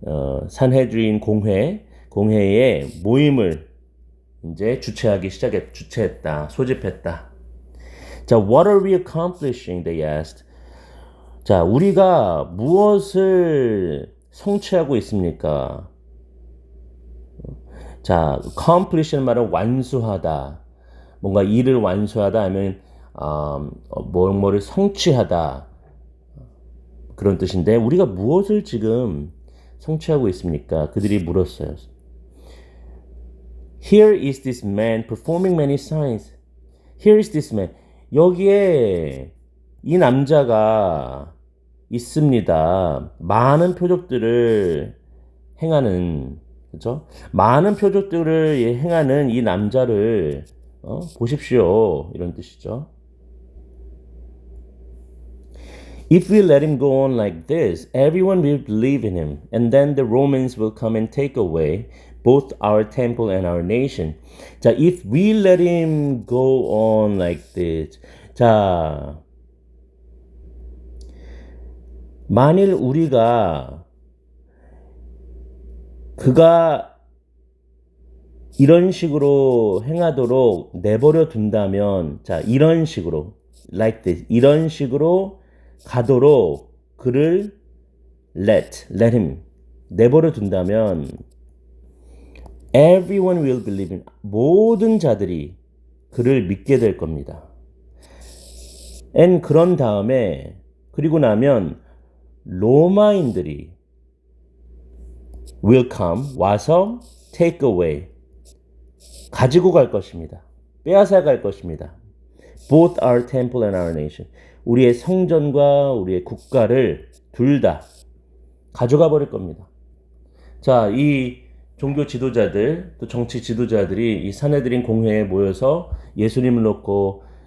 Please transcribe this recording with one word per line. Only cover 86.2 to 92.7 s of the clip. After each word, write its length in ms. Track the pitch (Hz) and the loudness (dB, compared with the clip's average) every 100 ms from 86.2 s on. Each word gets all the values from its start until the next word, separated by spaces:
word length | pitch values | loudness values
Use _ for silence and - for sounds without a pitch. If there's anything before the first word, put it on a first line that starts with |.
| 143 135 87 69 - _ _ _ | 6 6 2 -2 -12 _ _ _
그를 640 | 127 131 160 185 208 - _ _ _ _ _ _ _ 85 | -4 0 0 0 -4 -14 _ _ _ _ _ _ _ -4
let, 500 | 104 135 - - - | 2 2 0 -12 -8
let 260 | 92 113 117 | 0 2 2
him, 260 | 78 71 - _ _ - - | -2 -8 -18 _ _ -20 -8
내버려 420 | 90 120 156 160 | 2 4 4 2
둔다면, 760 | 117 101 92 90 110 107 82 69 - - _ - _ _ - - _ - - - - - - - | -2 -4 -2 -2 0 -2 -4 -8 -14 -20 _ -20 _ _ -20 -20 _ -20 -20 -20 -20 -20 -20 0